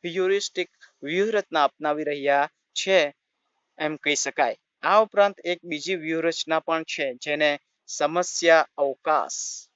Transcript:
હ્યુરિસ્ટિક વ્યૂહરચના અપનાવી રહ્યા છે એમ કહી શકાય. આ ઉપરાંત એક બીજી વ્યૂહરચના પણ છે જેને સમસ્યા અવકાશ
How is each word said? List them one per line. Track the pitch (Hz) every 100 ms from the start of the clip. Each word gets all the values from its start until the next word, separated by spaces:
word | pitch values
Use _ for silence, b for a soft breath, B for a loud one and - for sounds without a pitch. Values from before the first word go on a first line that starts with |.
હ્યુરિસ્ટિક | 175 170 185 202 - - 175 _ b _
વ્યૂહરચના | 143 175 208 214 - 160
અપનાવી | 143 _ 151 151
રહ્યા | 147 143 139 139 147 _ _
છે | - 190 190 143 _ _ _ _ _ _ -
એમ | 156 151
કહી | 147
શકાય. | 147 143 143 123 110 _ _
આ | 151 202
ઉપરાંત | 214 196 202 196
એક | 170 175
બીજી | 175 151 151
વ્યૂહરચના | 185 156 160 165 160 - 160
પણ | - 160
છે | 160 - 139
જેને | 123 151 147 151 147 _ _ -
સમસ્યા | - 151 170 175 - 170 160 - -
અવકાશ | 139 131 160 151 85 - - - -